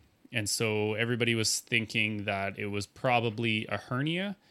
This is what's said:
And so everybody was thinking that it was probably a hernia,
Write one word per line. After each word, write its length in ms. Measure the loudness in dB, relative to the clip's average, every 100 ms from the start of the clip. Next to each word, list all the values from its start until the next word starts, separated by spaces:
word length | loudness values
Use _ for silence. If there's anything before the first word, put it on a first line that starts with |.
| _ _ -6
And 160 | -4 -2
so 440 | 0 2 2 2 2
everybody 400 | 2 2 4 4
was 240 | 2 0
thinking 640 | 0 0 2 0 0 0 -2
that 340 | -2 -2 -4
it 60 | -4
was 200 | -4 -6
probably 800 | -4 2 2 2 0 0 0 -2
a 100 | -6
hernia, 580 | -4 -4 -2 -2 -4 -8 _